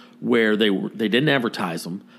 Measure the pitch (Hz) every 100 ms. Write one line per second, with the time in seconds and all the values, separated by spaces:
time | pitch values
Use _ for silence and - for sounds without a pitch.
0 | - - 110 120 110 107 110 95 - 104
1 | 110 117 147 139 117 - 95 85 85 92
2 | -